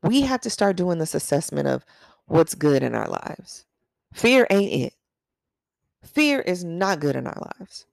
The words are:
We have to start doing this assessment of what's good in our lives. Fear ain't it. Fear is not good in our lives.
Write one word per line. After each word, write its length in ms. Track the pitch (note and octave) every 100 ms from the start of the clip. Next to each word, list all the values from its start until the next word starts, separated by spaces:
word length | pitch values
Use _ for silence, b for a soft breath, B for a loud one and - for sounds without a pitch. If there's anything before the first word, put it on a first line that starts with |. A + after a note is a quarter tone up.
We 200 | E3 B3+
have 180 | C4+ B3+
to 80 | A#3
start 260 | - G3+ F3+
doing 220 | F3+ E3+
this 160 | D#3+
assessment 540 | D#3 - C#3+ - D3 C#3
of 160 | C3 _ b b b _
what's 280 | D#3+ D#3+
good 280 | - D3 C#3
in 120 | B2+
our 140 | A#2 G#2+
lives. 580 | G1+ G1+ - - - _ _ _ _ _
Fear 320 | - A#3 B3+ A#3+
ain't 240 | G3 G3+
it. 220 | - C3 _ _ _ _ _ _ _ _ _ _ _
Fear 380 | - - D4+ C#4
is 240 | - F3+
not 360 | F3 E3+ F#3+ F3+
good 160 | D3 C3
in 100 | B2+
our 260 | - - -
lives. 260 | F#3 - -